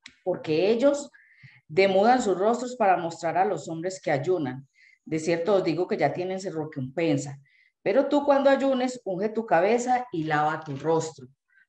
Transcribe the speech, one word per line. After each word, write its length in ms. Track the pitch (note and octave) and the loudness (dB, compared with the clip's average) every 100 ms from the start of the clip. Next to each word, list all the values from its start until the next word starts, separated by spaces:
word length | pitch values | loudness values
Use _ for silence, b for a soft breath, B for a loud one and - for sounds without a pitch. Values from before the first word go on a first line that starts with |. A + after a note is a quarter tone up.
| - _ | -20 _
porque 460 | - F3 D#3+ D#3 F#3+ | -6 -6 -2 0 2
ellos 400 | A#3 C#4 - - b b b b b _ | 4 2 2 -6 b b b b b _
demudan 540 | D#3+ G3 F#3+ G#3+ B3+ | 2 4 4 4 4
sus 160 | G#3 F3 | 2 0
rostros 380 | G#3 A#3 B3 - | 0 0 -4 0
para 200 | G3+ F3 | 2 2
mostrar 400 | E3 - E3 D#3+ | 0 -6 -4 0
a 80 | |
los 240 | G3+ F3+ - | 0 -2 -6
hombres 320 | D#3+ F3+ F#3 | -8 -8 -6
que 120 | - | -2
ayunan. 560 | C#3+ D3+ F#3 C3+ C3 - b b b | -2 0 -2 -2 -8 -14 b b b
De 140 | - D#3 | -8 -4
cierto 380 | D#3+ E3+ E3+ G3 | -2 -2 2 2
os 80 | |
digo 240 | E3 D#3 F3+ | 2 -2 -2
que 80 | G#3+ | 0
ya 160 | C#3+ | 0
tienen 280 | C#3 F3+ F#3+ | 0 -6 -6
su 80 | F#3+ | -6
recompensa. 880 | D#3+ D3+ - C3 - E3 C#3 - - b b b _ | -8 -8 -8 -8 -2 0 0 -2 -12 b b b _
Pero 240 | - A3 C#4 | 0 0 2
tú 180 | D4 | 0
cuando 240 | C#4+ C#4 C4+ | 4 4 4
ayunes, 520 | C4+ C4+ B3+ B3+ - | 4 2 0 -2 -6
unge 260 | - F3+ G#3+ | -8 -4 -4
tu 140 | A3 | -4
cabeza 640 | A3 E3 F#3+ A#3 B3 B3 B3 | 0 2 4 2 2 -2 -2
y 100 | E3+ | -6
lava 380 | D#3 D3+ D3+ D#3 | -2 0 0 -2
tu 160 | D3+ C3+ | -8 -6
rostro, 500 | D3 E3 D#3 - B2+ _ _ b | 0 0 -2 -10 -20 _ _ b